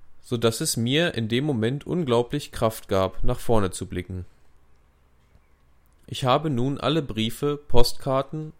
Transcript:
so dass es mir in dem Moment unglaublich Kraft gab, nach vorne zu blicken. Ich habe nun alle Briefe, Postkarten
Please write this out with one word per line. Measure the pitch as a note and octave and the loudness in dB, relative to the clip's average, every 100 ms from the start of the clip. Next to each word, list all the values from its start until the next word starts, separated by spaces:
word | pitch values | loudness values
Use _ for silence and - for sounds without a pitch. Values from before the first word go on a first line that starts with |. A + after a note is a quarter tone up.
| - - | -20 -20
so | - A#2+ | -10 -2
dass | A#2 A2+ | -2 0
es | D#3+ - | -4 -2
mir | A#2 C#3+ F3 | 0 0 0
in | - A2 | -2 -2
dem | A#2+ | -2
Moment | D3+ B2 A2 C#3 - | -2 -2 -2 -4 -4
unglaublich | F3 D3 A#2 A#2+ C#3+ - | -4 0 0 0 -6 -8
Kraft | - A2+ - - | -4 -2 -4 -4
gab, | G2 F#2+ - | -2 0 2
nach | - B2 | 2 2
vorne | - A2+ F#2+ | 2 2 2
zu | - F#2 | -2 -10
blicken. | F2+ - F#2 F2+ - - - - - _ _ _ _ _ - _ _ _ _ _ _ - | -10 -10 -12 -14 -18 -20 -20 -20 -20 _ _ _ _ _ -20 _ _ _ _ _ _ -16
Ich | B2 | -6
habe | C3 C3+ D#3+ | 0 0 0
nun | A#2+ - C#3+ | -2 -2 -2
alle | A#2+ D#3+ | -2 -2
Briefe, | C3+ G#2+ A2 A2 C#3+ D3 | -2 -4 -4 -4 -4 -6
Postkarten | - D#3 D3+ - - C3 C#3 D#3 D#3 - | 8 10 10 6 -2 -4 -4 -10 -12 -16